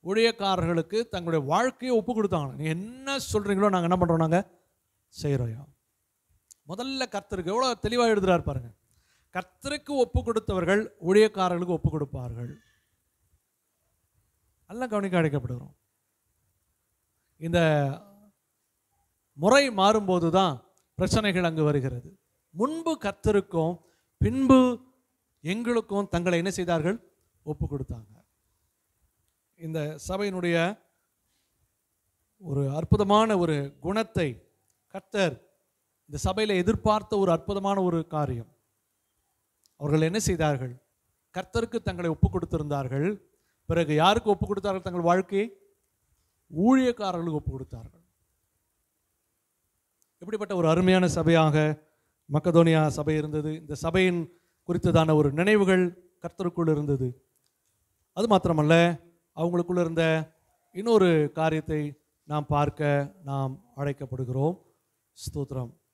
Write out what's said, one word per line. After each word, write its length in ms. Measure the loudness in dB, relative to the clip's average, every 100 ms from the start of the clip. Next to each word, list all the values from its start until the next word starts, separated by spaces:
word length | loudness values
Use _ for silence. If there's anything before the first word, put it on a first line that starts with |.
ஊழியக்காரர்களுக்கு 1040 | -2 2 2 0 -2 0 0 -2 -2 -4 -4
தங்களுடைய 460 | -6 -2 -2 0
வாழ்க்கையை 440 | 0 0 -4 -2 0
ஒப்பு 240 | 0 -2
கொடுத்தாங்க. 260 | 0 -2 -4
"நீங்க 140 | -6
என்ன 540 | -4 -4 -8 -12 -8 -6 -4
சொல்றீங்களோ 360 | -4 -2 0 2
நாங்க 200 | 2 0
என்ன 80 | 2
பண்றோம்? 200 | 2 2
நாங்க 340 | 2 2 0 _ _ _ _ _ _ -8
செய்றோம்." 480 | -4 -2 -4 -8 -16 _ _ _ _ _ _ _ _ -20 -14
முதல்ல 340 | -10 -8 -6 -6
கர்த்தருக்கு, 360 | -6 -8 -8 -4
எவ்வளவு 300 | -2 -2 -2
தெளிவா 340 | -2 2 2 2
எழுதுறாரு 260 | 2 2
பாருங்க. 260 | 0 -8 -10 _ _ _ _ _ _
கர்த்தருக்கு 560 | -12 -12 _ -8 -8 -6
ஒப்பு 320 | -2 0 0
கொடுத்தவர்கள் 680 | -2 -4 -2 -2 0 0 0 _ 2
ஊழியக்காரர்களுக்கு 600 | 4 4 2 -2 -2 -2
ஒப்பு 240 | -2 -2
கொடுப்பார்கள். 680 | -2 -6 -8 -10 -10 -12 -14 _ _ _ _ _ _ _ _ _ _ _ _ _ _ _ _ _ _ _ _ _
நல்லா 200 | -10 -4
கவனிக்க 360 | -4 0 0
அழைக்கப்படுகிறோம். 520 | 0 -2 -6 -10 -14 _ _ _ _ _ _ _ _ _ _ _ _ _ _ _ _ _
இந்த 540 | -2 2 4 2 0 -6 -16 -20 _ _ _ _ _ _ _ _ _ _ _
முறை 380 | -2 4 4 4
மாறும்போது 600 | 2 4 4 2 0 2
தான் 340 | 2 2 -2 _ _ _
பிரச்சனைகள் 500 | -6 -2 0 0 0
அங்கு 180 | -2 0
வருகிறது. 560 | 0 0 -2 -8 -14 -20 _ _ _
முன்பு 480 | -6 -4 -4 -4 -4
கர்த்தருக்கும் 720 | -6 -4 0 0 0 -2 -2 -4 _ _ _ _
பின்பு 600 | -2 2 6 6 6 0 _ _ _ _ _ _
எங்களுக்கும் 680 | -8 -4 -2 -2 -2 -4 -2
தங்களை 300 | -2 0 0
என்ன 120 | -2
செய்தார்கள்? 600 | -4 -2 0 -2 -4 _ _ _ _
ஒப்பு 240 | -12 -6 -6
கொடுத்தாங்க. 580 | -6 -10 -12 -16 -20 _ _ _ _ _ _ _ _ _ _ _ _ _ _
இந்த 420 | -8 -6 -6 -8 -8
சபையினுடைய 680 | -4 -4 -2 0 2 0 -4 _ _ _ _ _ _ _ _ _ _ _ _ _ _ _ _
ஒரு 380 | -8 -4 -4 -4
அற்புதமான 600 | 2 2 4 2 4 0
ஒரு 380 | 0 -2 -6 -10
குணத்தை 680 | -6 -4 -4 -4 -4 -6 _ _ _ _ _
கர்த்தர் 640 | -18 _ -2 -2 -2 _ _ _ _ _ _ _
இந்த 260 | -6 -4
சபையில 160 | -2 0
எதிர்பார்த்த 680 | 2 0 0 0 0 0 0
ஒரு 120 | 2
அற்புதமான 520 | 2 0 -4 -2 0
ஒரு 240 | 0 -2 -4
காரியம். 440 | -4 -4 -6 -10 _ _ _ _ _ _ _ _ _ _ _ _ _
அவர்கள் 240 | -2 0
என்ன 180 | 0 0
செய்தார்கள்? 640 | -2 0 0 -2 -6 -12 _ _ _ _ _
கர்த்தருக்கு 480 | -14 -6 -6 -4 -6
தங்களை 280 | -6 -6 -4
ஒப்பு 200 | 0 0
கொடுத்திருந்தார்கள். 880 | 0 -6 -6 -4 -4 -4 -4 -4 -6 _ _ _ _ -4
பிறகு 280 | -2 0
யாருக்கு 360 | 4 4 2 0
ஒப்பு 160 | -2 -2
கொடுத்தார்கள் 360 | -4 -4 -6
தங்கள் 200 | -6 -2
வாழ்க்கையை? 560 | 2 2 0 -4 -4 -10 _ _ _ _ _ _ _ _ _ 0
ஊழியக்காரர்களுக்கு 720 | 4 4 4 0 -4 -4 -4
ஒப்பு 180 | -4 -6
கொடுத்தார்கள். 500 | -10 -14 -16 -18 _ _ _ _ _ _ _ _ _ _ _ _ _ _ _ _ _ _ _ _ _ _
எப்படிப்பட்ட 420 | _ -10 -8 -4 0
ஒரு 120 | 2
அருமையான 380 | 4 6 6 4
சபையாக 760 | 2 4 6 6 4 0 -2 _ _ _ _ -4
மக்கதோனியா 540 | -2 4 6 6 4 2
சபை 300 | 0 -2 -2
இருந்தது. 380 | -2 -4 -6
இந்த 200 | -8 -10
சபையின் 680 | -8 -2 2 2 0 -4 _ _ _ -6
குறித்ததான 480 | -2 2 4 4
ஒரு 180 | 4 4
நினைவுகள் 800 | 2 2 4 4 2 2 -4 _ _
கர்த்தருக்குள் 500 | -16 -6 -6 -2 0
இருந்தது. 560 | 0 0 -2 -2 -8 _ _ _ _ _ _ _ _ _
அது 140 | -4 2
மாத்திரமல்ல, 720 | 4 4 2 6 6 6 0 -12 _ _ -6
அவங்களுக்குள்ள 440 | -2 -2 -2 -2
இருந்த 520 | -2 0 0 0 -4 _ _ _ _
இன்னொரு 580 | -8 2 4 6 4 2
காரியத்தை 640 | -2 -2 -2 -4 -6 -6 -10 _ _
நாம் 220 | -6 -6 -2
பார்க்க 680 | 0 0 0 0 0 -2 -10
நாம் 380 | -8 -6 -6 -8 _ -8
அழைக்கப்படுகிறோம். 840 | -8 -8 -10 -8 -6 -2 -2 -2 _ _ _ _ _
ஸ்தோத்திரம். 680 | -18 -12 -10 -8 -8 -10 _ _